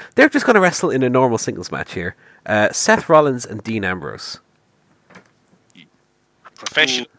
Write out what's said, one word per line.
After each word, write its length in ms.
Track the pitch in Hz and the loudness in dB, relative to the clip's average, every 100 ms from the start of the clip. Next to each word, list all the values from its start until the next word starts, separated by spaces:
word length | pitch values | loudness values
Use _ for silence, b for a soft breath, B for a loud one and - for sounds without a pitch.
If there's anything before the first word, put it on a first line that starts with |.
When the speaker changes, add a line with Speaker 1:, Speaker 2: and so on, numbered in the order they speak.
| B - | B 2
Speaker 1:
they're 120 | 294 | 2
just 160 | 285 | 4
gonna 140 | - 220 | 2 4
wrestle 300 | 180 156 175 | 2 0 -2
in 140 | 127 | 0
a 40 | 127 | 2
normal 300 | 127 131 113 | 2 2 0
singles 320 | - 101 90 | -4 -8 -10
match 240 | 67 - | -10 -8
here. 220 | 92 87 - b b | -8 -8 -10 b b
Uh, 280 | - 107 107 | -2 2 2
Seth 360 | - - 220 - | 0 0 0 4
Rollins 380 | 156 151 123 113 | 4 4 0 -8
and 160 | 104 | -10
Dean 220 | 110 110 | -6 -4
Ambrose. 560 | 95 92 71 55 - - _ _ _ _ _ _ _ - _ _ _ _ _ - _ _ _ _ _ _ - - | -4 -6 -8 -12 -14 -16 _ _ _ _ _ _ _ -20 _ _ _ _ _ -20 _ _ _ _ _ _ -20 -12
Speaker 2:
Professional 500 | - - 151 123 | -6 -2 -2 -2
Speaker 3:
Mm. 40 | 120 | -8